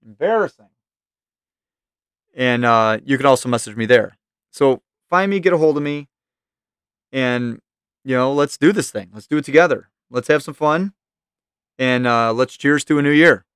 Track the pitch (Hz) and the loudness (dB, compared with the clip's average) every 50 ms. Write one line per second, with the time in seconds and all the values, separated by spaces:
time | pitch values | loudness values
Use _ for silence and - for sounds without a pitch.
0 | _ 113 107 101 139 185 226 226 202 156 _ _ 110 101 _ _ _ _ _ _ | _ -20 -12 _ -2 0 0 0 -2 -4 _ _ _ _ _ _ _ _ _ _
1 | _ _ _ _ _ _ _ _ _ _ _ _ _ _ _ _ _ _ _ _ | _ _ _ _ _ _ _ _ _ _ _ _ _ _ _ _ _ _ _ _
2 | _ _ _ _ _ _ _ - 127 127 123 120 120 120 117 113 110 110 110 110 | _ _ _ _ _ _ _ -4 -2 -2 0 0 2 2 2 2 2 2 -2 -4
3 | - - 139 135 131 139 131 123 - 127 120 117 - 113 104 113 117 110 123 120 | -4 -4 -4 0 2 2 2 2 0 -4 -4 -4 -6 -8 -10 -8 0 2 2 2
4 | 104 95 _ _ _ _ _ _ _ _ _ - 143 139 131 123 _ _ _ _ | 2 0 _ _ _ _ _ _ _ _ _ 0 2 2 2 0 _ _ _ _
5 | _ _ - 180 190 196 196 196 170 185 175 165 156 156 147 147 147 147 147 147 | _ _ -2 -2 0 0 -4 0 0 0 2 2 2 2 0 0 -4 -6 -8 -8
6 | 143 _ _ _ _ _ _ _ _ _ _ _ _ _ _ _ _ _ _ _ | -12 _ _ _ _ _ _ _ _ _ _ _ _ _ _ _ _ _ _ _
7 | _ _ - 135 131 123 123 123 123 120 117 113 _ _ _ _ _ _ _ _ | _ _ -6 -4 -4 -2 -2 -4 -4 -6 -10 -12 _ _ _ _ _ _ _ _
8 | _ 135 131 127 127 131 139 143 143 139 - - - 165 208 185 143 - - 107 | _ -4 -2 0 0 0 0 0 -2 -2 -2 0 2 2 2 2 -4 -6 -8 -12
9 | 95 90 98 107 - _ 151 151 143 - 135 156 175 175 139 107 - _ _ _ | -12 -12 _ -20 -10 _ -4 -4 -4 2 2 2 4 4 0 -4 -6 _ _ _
10 | _ _ 123 127 120 - 147 151 - - 147 _ 156 151 151 165 185 202 _ _ | _ _ -8 -8 -2 0 -2 -2 -2 -6 -10 _ -2 -2 0 0 -2 -6 _ _
11 | _ _ _ _ _ _ _ _ _ _ _ _ _ _ _ _ 131 127 127 123 | _ _ _ _ _ _ _ _ _ _ _ _ _ _ _ _ -4 -2 -2 0
12 | 123 123 120 117 117 113 113 117 127 127 - - - 143 147 147 - - 151 147 | 0 0 0 0 0 0 0 -2 -2 -4 -4 -4 0 0 0 0 0 -2 -2 0
13 | 143 143 147 147 160 170 131 98 _ _ _ | 2 2 2 4 6 4 4 2 _ _ _